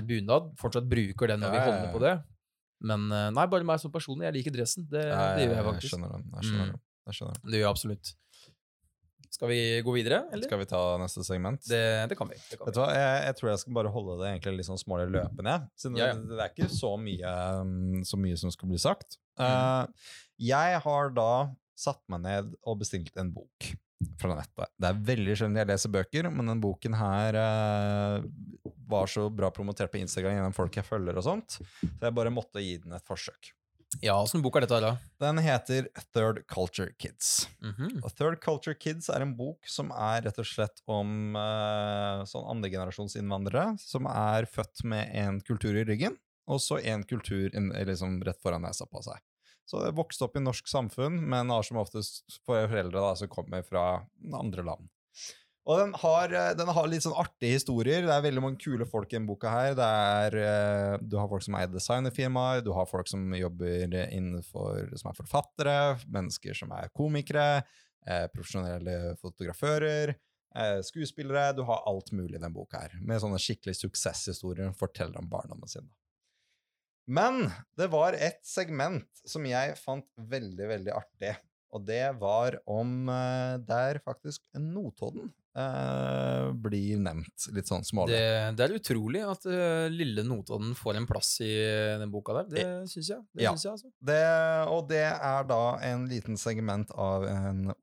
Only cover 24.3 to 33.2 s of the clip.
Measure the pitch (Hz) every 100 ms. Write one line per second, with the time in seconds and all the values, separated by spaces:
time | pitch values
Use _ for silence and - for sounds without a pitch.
24.3 | 76 69 - - - 90 101 104 123 98
25.3 | 104 104 107 101 98 113 98 90 151 170
26.3 | 151 117 113 104 95 113 110 104 98 110
27.3 | 107 110 110 107 104 104 101 101 101 -
28.3 | - - - - - - 104 95 - 104
29.3 | 110 95 - 101 101 98 101 92 - 95
30.3 | 101 95 92 87 - 98 110 90 92 107
31.3 | 202 - - - - - - 120 117 113
32.3 | 120 - 104 98 87 82 87 - 90